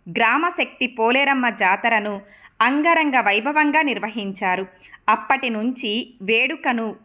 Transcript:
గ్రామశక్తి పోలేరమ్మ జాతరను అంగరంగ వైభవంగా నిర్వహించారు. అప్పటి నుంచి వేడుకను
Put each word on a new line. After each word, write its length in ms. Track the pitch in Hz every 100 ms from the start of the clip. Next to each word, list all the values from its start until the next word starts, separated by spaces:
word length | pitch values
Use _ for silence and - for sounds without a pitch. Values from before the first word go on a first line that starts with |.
| -
గ్రామశక్తి 800 | 175 226 262 349 349 247 - 247
పోలేరమ్మ 640 | 226 220 262 277 269 247
జాతరను 720 | 208 190 202 233 220 208 202 - - - -
అంగరంగ 600 | 233 285 330 330 302 262
వైభవంగా 640 | 202 302 254 302 302 302
నిర్వహించారు. 840 | 294 233 208 226 196 190 190 180 190 - - - -
అప్పటి 420 | 226 - 269 254
నుంచి 640 | 220 226 247 220 214 - -
వేడుకను 720 | 190 226 262 320 294 240 220 202